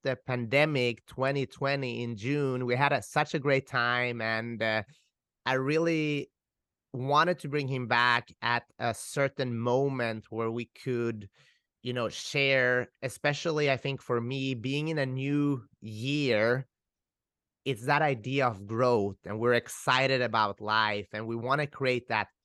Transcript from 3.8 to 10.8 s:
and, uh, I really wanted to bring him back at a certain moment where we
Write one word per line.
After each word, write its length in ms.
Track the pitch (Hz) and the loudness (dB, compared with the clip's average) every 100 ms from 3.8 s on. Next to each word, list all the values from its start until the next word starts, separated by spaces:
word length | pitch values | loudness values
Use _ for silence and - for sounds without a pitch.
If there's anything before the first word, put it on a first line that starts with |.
| 120 123 123 117 | 0 0 0 -2
and, 420 | 110 113 117 117 | -2 -2 -4 -2
uh, 220 | 113 110 104 - _ _ _ _ | 2 2 0 -14 _ _ _ _
I 100 | - | -2
really 760 | 131 135 156 170 160 151 147 - _ _ _ _ _ _ | 0 2 2 2 2 0 -2 -6 _ _ _ _ _ _
wanted 480 | 127 131 143 165 180 | -8 2 4 4 0
to 80 | 151 | -2
bring 180 | 147 139 | -4 -2
him 220 | 135 120 | -2 2
back 400 | 120 120 120 - - | 4 6 4 0 -6
at 220 | 117 120 - _ | -2 -2 -4 _
a 160 | 120 | -4
certain 640 | 113 - - 139 - 131 117 | -4 -6 -2 -2 0 -4 0
moment 680 | 120 123 139 131 117 110 - | 2 2 2 0 -2 -4 -8
where 220 | 110 113 | -4 -2
we 140 | 117 117 - | -4 -8 -10